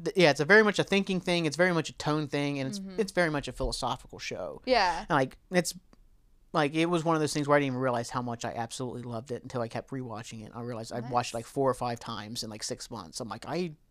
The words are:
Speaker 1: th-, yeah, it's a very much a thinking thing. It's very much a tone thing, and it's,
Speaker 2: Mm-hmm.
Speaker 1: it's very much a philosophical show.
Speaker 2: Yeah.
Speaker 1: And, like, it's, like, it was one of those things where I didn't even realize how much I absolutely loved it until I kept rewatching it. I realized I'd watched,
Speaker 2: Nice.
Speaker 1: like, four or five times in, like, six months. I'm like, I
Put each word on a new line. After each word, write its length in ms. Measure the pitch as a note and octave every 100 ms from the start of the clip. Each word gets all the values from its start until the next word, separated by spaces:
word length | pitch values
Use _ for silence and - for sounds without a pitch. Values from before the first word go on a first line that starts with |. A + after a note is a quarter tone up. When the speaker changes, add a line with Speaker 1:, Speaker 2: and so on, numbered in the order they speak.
| E3
Speaker 1:
th-, 100 | F#3+
yeah, 140 | D#3+
it's 80 | C#3
a 60 | D3
very 180 | G#3
much 160 | G#3 F#3+
a 40 | D3+
thinking 340 | G3 G3 F#3
thing. 260 | F#3 E3+ D#3+
It's 120 | C#3
very 160 | F3+
much 160 | E3 -
a 40 |
tone 340 | - - D3+ D3
thing, 280 | C#3+ C#3+ C#3+
and 100 | C3+
it's, 100 | G3+
Speaker 2:
Mm-hmm. 200 | F#3+ F#3+
Speaker 1:
it's 100 | G3+
very 180 | - E3
much 200 | D3 C3
a 20 |
philosophical 680 | - B2+ - B2 C3 - -
show. 440 | - G#2 F2 - B3+
Speaker 2:
Yeah. 340 | A#3+ F#3 E3+ G#3+
Speaker 1:
And, 0 |
like, 280 | D3+ C3 - -
it's, 220 | F3+ E3 - _ - - _ _ _ _
like, 200 | E3 C#3+
it 120 | D#3 E3
was 180 | F3
one 120 | D#3+ D#3+
of 40 |
those 120 | D3+
things 140 | D3+ C#3+
where 80 | D3
I 20 |
didn't 140 | C#3
even 60 | B2+
realize 300 | C3 A#2+ A#2
how 120 | B2+
much 240 | B2 A#2 A2+
I 80 |
absolutely 480 | A#2 A#2 - B2+ A#2+
loved 280 | A#2+ A#2 C3+
it 120 | A#2+
until 180 | - B2+
I 60 | A2+
kept 240 | A#2+ -
rewatching 540 | C3+ B2+ G#2+ - A2+ G#2+
it. 80 | A#2+
I 60 |
realized 320 | A#2+ A2+ A2+
I'd 160 | A#2+ A#2+
watched, 240 | A#2+ A#2+
Speaker 2:
Nice. 60 | A#2
Speaker 1:
like, 40 | A2+
four 240 | C#3 C3+
or 40 |
five 260 | A#2+ B2 A#2
times 440 | - A2 G#2 A#2+
in, 60 | A2
like, 140 | G#2+
six 260 | - B2 -
months. 300 | A2+ E2+ -
I'm 80 | A#2
like, 160 | A2 -
I 280 | D#3 F3+ D3+ _